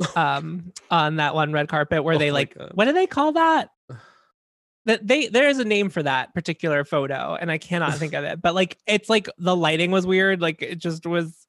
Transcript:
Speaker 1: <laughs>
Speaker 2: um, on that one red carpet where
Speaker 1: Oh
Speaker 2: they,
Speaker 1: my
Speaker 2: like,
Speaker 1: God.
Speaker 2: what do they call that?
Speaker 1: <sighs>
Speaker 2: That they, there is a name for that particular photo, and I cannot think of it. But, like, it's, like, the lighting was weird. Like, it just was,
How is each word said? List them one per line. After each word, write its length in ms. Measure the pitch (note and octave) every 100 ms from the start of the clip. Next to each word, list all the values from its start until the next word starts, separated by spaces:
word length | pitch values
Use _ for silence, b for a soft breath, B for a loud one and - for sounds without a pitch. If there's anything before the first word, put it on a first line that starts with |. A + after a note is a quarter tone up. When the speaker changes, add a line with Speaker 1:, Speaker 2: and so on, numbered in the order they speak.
Speaker 1:
<laughs> 160 | E3+ F3
Speaker 2:
um, 560 | D3 C#3 D#3+ F3 F3 - -
on 260 | E3+ D3+ D#3
that 180 | D3
one 180 | D3 D3+
red 160 | D3+ D3
carpet 340 | D3+ D3 D#3+
where 120 | D3
Speaker 1:
Oh 40 | D#3
Speaker 2:
they, 120 | D3
Speaker 1:
my 40 |
Speaker 2:
like, 200 | C#3+ C#3
Speaker 1:
God. 160 | - -
Speaker 2:
what 140 | F3 A#3
do 80 |
they 120 | E4+ F#4
call 260 | - D4+
that? 360 | D#4+ E4 D#4 A3+ _ _
Speaker 1:
<sighs> 60 | B2+ B B B _ _ _ _ _ A3
Speaker 2:
That 200 | A3+ G#3+
they, 200 | C#4 C#4
there 200 | A3+ C#4+
is 100 | C4+
a 60 |
name 240 | A3 G#3 G3+
for 140 | F3
that 320 | C#3+ C3 B2+
particular 500 | F3 E3+ D#3+ E3 C#3+
photo, 500 | C#3+ D3+ C#3 C3 C#3 E3
and 100 | E3+
I 60 | D#3+
cannot 380 | - F3 D3+ D3
think 140 | D#3+
of 100 | C#3+
it. 200 | C#3+ E3+
But, 120 | F3
like, 220 | F3+ F#3 - -
it's, 220 | G#3 -
like, 220 | A3 - -
the 180 | F3 F3+
lighting 340 | D#3+ D#3+ F3
was 140 | F#3+ F#3
weird. 360 | F#3 F#3+ F#3
Like, 180 | E3+ D#3
it 160 | B2 E3+
just 300 | E3+ D#3+ E3+
was, 400 | E3+ E3 -